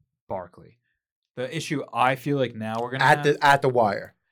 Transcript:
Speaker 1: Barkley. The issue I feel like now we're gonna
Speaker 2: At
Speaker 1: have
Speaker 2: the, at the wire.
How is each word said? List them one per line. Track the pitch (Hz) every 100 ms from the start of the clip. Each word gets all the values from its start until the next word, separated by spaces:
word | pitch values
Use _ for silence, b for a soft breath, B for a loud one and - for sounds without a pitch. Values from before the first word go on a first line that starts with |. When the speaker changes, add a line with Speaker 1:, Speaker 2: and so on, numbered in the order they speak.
| _ _ -
Speaker 1:
Barkley. | 98 87 - - _ _ _ _ _ _ -
The | 123 160
issue | - 147 -
I | 117 127 131
feel | 151 143
like | 123 113
now | 110 113
we're | 120
gonna | 131
Speaker 2:
At | 135 151
Speaker 1:
have | 143
Speaker 2:
the, | 147 147
at | 139
the | 135
wire. | 120 107 101 - _ _